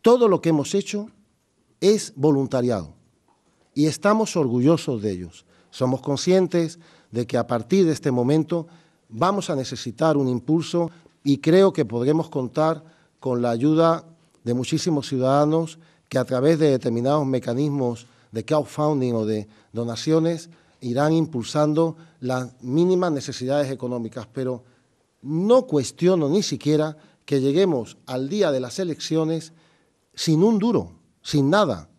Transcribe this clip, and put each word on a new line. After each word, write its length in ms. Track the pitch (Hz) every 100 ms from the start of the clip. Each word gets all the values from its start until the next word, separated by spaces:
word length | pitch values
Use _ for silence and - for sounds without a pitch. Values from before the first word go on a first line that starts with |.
Todo 260 | 226 247 226
lo 140 | 180
que 80 | 170
hemos 260 | 156 135
hecho 320 | 196 196 208 214 _ _ _ _ _ _ _
es 340 | 190 214 -
voluntariado 800 | - 147 139 131 131 123 107 76 - _ _ _ _ _ _ _
y 120 | -
estamos 500 | 151 - 202 220 220
orgullosos 680 | 175 131 123 131 165 - 117
de 100 | 104
ellos. 340 | 90 87 - _ _ _
Somos 320 | - 127 131
conscientes 800 | 147 139 180 185 175 175 160 170 - _ _
de 140 | 110
que 120 | 113 123
a 100 | -
partir 380 | 120 113 196
de 80 | 170
este 180 | 147 147
momento 560 | 123 123 156 156 170 165 - _ _ _
vamos 420 | 113 175 202 180
a 60 |
necesitar 600 | 143 123 127 123 - 160 143
un 100 | 131
impulso 640 | 123 131 165 160 175 165 - _ _
y 140 | 143 139
creo 340 | 160 180 196
que 140 | 165
podremos 440 | 117 117 127 160 160
contar 540 | 143 123 - 156 156 - _ _ _
con 200 | 135 120
la 100 | 120
ayuda 520 | 117 147 156 165 165 - _ _ _
de 100 | 120
muchísimos 540 | 120 123 160 180 147 -
ciudadanos 720 | 131 127 143 151 160 160 - _ _ _
que 80 | 131
a 80 |
través 320 | 123 127 143 165
de 140 | 156
determinados 540 | 127 127 117 127 151
mecanismos 840 | 135 131 120 120 151 143 123 117 - _ _
de 140 | 110
crowdfunding 680 | 107 151 135 - 151 147 127
o 120 | 117
de 220 | 107 107 101 _ _
donaciones 760 | 110 117 117 - 160 165 165 - - _ _
irán 340 | 123 120 151
impulsando 840 | 160 143 123 110 156 151 151 165 160 - _
las 400 | 127 127 123 _
mínimas 480 | 127 147 175 185 180
necesidades 600 | 143 139 - 127 143 135
económicas, 560 | 131 123 123 113 120 113
pero 320 | 135 127 123 _ _ _ _ _ _
no 440 | 131 160 202 254
cuestiono 640 | 254 147 120 - 175 185 139
ni 140 | 185
siquiera 520 | - 123 147 151 156 151 - _
que 160 | - 139
lleguemos 560 | 135 151 196 139 104 -
al 240 | - 131 135
día 220 | 208 180
de 100 | 131
las 180 | 123 -
elecciones 720 | 180 151 - 160 160 160 160 _ _ _ _ _ _
sin 300 | - - 156
un 160 | 208 220
duro, 340 | 220 175 87 - _ _
sin 280 | - 147 139
nada 400 | 202 185 90 78